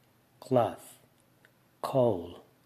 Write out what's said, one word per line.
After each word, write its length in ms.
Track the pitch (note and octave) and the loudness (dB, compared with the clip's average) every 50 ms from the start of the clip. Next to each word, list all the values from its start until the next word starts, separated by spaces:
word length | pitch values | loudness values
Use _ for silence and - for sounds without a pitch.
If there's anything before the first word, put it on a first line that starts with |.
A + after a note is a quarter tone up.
| _ _ _ _ _ _ _ _ | _ _ _ _ _ _ _ _
cloth, 580 | - - C3 B2 A2+ F#2+ - - - - - - _ _ _ _ _ _ _ _ _ _ _ _ _ _ _ _ | -6 0 2 2 2 2 -2 -6 -14 -20 -20 -20 _ _ _ _ _ _ _ _ _ _ _ _ _ _ _ _
coal, 640 | - - - C3+ B2 A#2+ G2+ F2 E2+ F2 - - - _ _ _ _ | -8 -2 0 2 2 2 2 0 -4 -10 -14 -18 -20 _ _ _ _